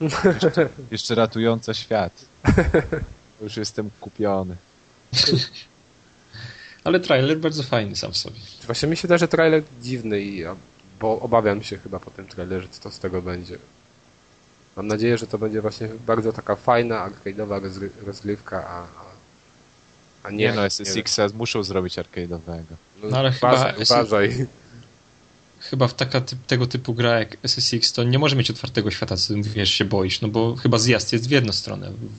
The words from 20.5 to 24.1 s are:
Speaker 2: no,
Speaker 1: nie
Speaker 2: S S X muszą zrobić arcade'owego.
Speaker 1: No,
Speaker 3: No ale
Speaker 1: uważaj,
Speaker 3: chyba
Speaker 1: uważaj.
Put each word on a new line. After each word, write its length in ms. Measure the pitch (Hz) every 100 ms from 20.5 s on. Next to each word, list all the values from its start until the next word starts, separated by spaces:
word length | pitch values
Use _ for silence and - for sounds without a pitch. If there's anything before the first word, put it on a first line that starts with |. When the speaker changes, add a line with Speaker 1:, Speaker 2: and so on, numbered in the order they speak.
Speaker 2:
no, 80 | 110
Speaker 1:
nie 60 | 101
Speaker 2:
S 140 | -
S 160 | 98 98
X 200 | 101 - 101
muszą 300 | 110 120 117
zrobić 340 | 95 95 90 -
arcade'owego. 640 | 87 - 87 85 87 85 80 80 _ 98
Speaker 1:
No, 60 | 107
Speaker 3:
No 80 | 127
ale 120 | 135 127
Speaker 1:
uważaj, 360 | 123 127 -
Speaker 3:
chyba 100 | - 110 120
Speaker 1:
uważaj. 460 | 110